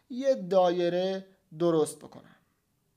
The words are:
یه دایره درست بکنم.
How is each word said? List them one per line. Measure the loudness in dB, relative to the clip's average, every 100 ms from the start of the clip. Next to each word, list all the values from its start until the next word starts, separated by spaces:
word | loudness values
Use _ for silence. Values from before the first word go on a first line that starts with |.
| -16
یه | -6 -2 -2
دایره | 2 2 4 2 0 0 -2 -6 -10 _ _ -2
درست | 0 2 0 -4
بکنم. | -18 -20 -20 _ _ _ _ _ _